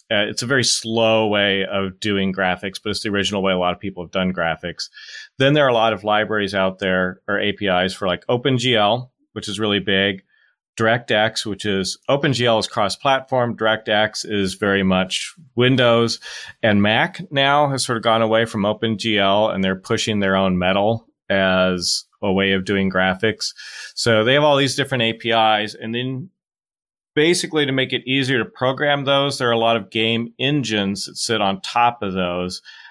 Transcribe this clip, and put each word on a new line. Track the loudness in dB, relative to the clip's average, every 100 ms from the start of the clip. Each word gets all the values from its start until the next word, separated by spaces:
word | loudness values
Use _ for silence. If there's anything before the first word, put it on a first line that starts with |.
| -4
Uh, | -2 -2
it's | -4
a | -2
very | 0
slow | 0 -2 -2 0 2 2 2
way | 2 2 0
of | -2 -2 -4 -4
doing | -2 0 0
graphics, | 0 -2 -2 -6 -8
but | -6
it's | -6
the | -4
original | -2 -2 -2
way | 0
a | 0
lot | 0
of | -2
people | -8 -10
have | -6
done | -2 -2
graphics. | -2 -2 -4 -8 -12 -14 -18 -20 -20 -12 0
Then | 2
there | 4
are | 4
a |
lot | 4 2
of | 0
libraries | 0 0 0 -2 -2
out | 0 -2 -2
there, | -2 0 -2 -4 -6
or | -2
A | -2
P | -2 0
Is, | 0 0
for, | -2 -4
like, | -2 -2
OpenGL, | -2 0 0 2 2 2 0 -4 _ _
which | -12 -8
is | -4
really | -2 0
big, | 0 2 0 -2 -10 _ _ _ _ -2
DirectX, | 0 0 0 2 2 -2 -6
which | -6
is, | -2 -2 -2 -4 -2
OpenGL | 0 0 0 2 2
is | 0
cross-platform, | -2 -4 -2 0 0 0 -2 -2 -2
DirectX | 0 0 0 0 0 -2 -4
is | -2 -2
very | -2 0 2
much | 2 2 0 -4 -8 -14 -8
Windows, | 0 2 4 4 4 2 -2 -10 -16 -16 -2
and | 2 4
Mac | 4 2 0 -4 -6
now | -2 2 2 2
has | 0
sort | -4 -2
of |
gone | 2 2
away | 4 2
from | 2 0
OpenGL, | -2 0 -2 -2 0 2 2 4 2
and | 0
they're | -2 -2
pushing | -2 -2 0 0
their | 2 2
own | 2 2
Metal | 0 2 2 0 -6 _ -4
as | 0 2 2 2 0 -4 -6 -8 _
a | -2
way | 0 2
of | 0
doing | 0 -2 0
graphics. | 0 0 0 -2 -2 -8 -12 -18 -18 -14
So | -4 2 2
they | 4
have | 4
all | 4 4
these | 2
different | -2 -4 -2
A | -2
P | -2 0
Is, | 2 4 2 -2 -8
and | -8
then | -6 -6 -8 -12 _ _ _ _ _ _ _ _
basically | 0 2 2 -2 -2
to | 0
make | 0 -2
it | -4 -2
easier | -2 0 0
to |
program | -2 -2 -2 0 0 0
those, | 0 0 0 0
there | 0
are |
a | 2
lot | 2 0
of | -2
game | -2 0 0 -4 -4
engines | -2 0 0 -2 -2 -4 -8
that | -8
sit | -4 0
on | 0 -2
top | -4 2 2 0
of | -4
those. | -2 -2 -2 -6 -8 -16 -20 -20